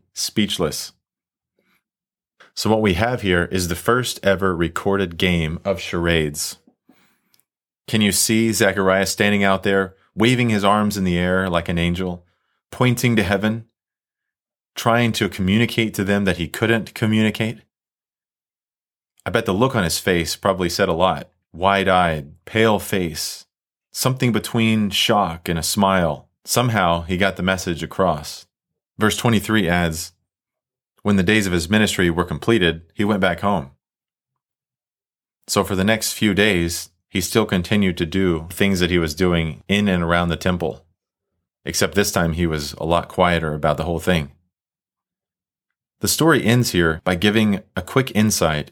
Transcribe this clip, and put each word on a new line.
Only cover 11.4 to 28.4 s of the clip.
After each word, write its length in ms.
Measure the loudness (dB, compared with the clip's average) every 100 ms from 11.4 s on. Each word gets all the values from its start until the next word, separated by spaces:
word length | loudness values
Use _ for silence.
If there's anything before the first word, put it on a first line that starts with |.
| 0
like 200 | -2 -2
an 80 | -2
angel, 480 | -2 -2 -6 -8 _ _ _ _ -12
pointing 440 | 0 0 2 0 0
to 80 |
heaven, 420 | 0 0 -2 -4 -10 _ _ _ _ _ _ _ _ _ _ -4
trying 360 | 2 2 2
to 180 | 0 -4
communicate 640 | -2 0 2 2 0 -2
to 100 | -2
them 220 | 0 0 0
that 120 | -2
he 100 | -4
couldn't 480 | 0 2 2 -2 -4
communicate? 680 | 0 2 2 0 -6 -6 _ _ _ _ _ _ _ _ _ _ _ _ _ _ _ _ -2
I 40 |
bet 160 | -2 0
the 80 |
look 220 | 2 2 2
on 80 |
his 160 | -2 0
face 360 | 0 0 0 -2
probably 340 | 0 0 -2
said 200 | 0 0
a 40 |
lot. 360 | 2 0 0 -8 _ _
Wide-eyed, 920 | -2 2 2 4 4 4 0 -8 -18 -4
pale 340 | 2 4 2
face, 680 | -2 -4 -4 -6 -10 -12 -20 _ _ _ _
something 400 | -4 -2 0 0
between 580 | 0 -2 0 2 2 0
shock 600 | -2 2 2 0 -4 -6
and 100 | -4
a 40 |
smile. 640 | -2 2 4 4 2 -2 -12 _ -4
Somehow 560 | 0 2 2 2 0
he 160 | -2 0
got 180 | 0 0
the 80 |
message 400 | -2 -2 -2 -6
across. 640 | -6 -2 0 0 -6 -16